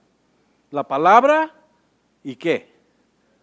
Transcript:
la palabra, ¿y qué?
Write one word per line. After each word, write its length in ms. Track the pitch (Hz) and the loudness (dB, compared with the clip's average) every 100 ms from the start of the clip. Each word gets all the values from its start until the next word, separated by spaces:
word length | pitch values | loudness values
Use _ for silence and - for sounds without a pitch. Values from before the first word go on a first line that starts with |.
| _ _ _ _ _ _ - | _ _ _ _ _ _ -12
la 160 | 143 131 | -10 -6
palabra, 680 | 139 170 226 269 311 311 _ _ _ _ _ _ _ | -2 4 4 4 0 -2 _ _ _ _ _ _ _
¿y 120 | 139 123 | -20 -8
qué? 420 | 165 135 - _ _ _ _ _ _ _ | -6 -6 -8 _ _ _ _ _ _ _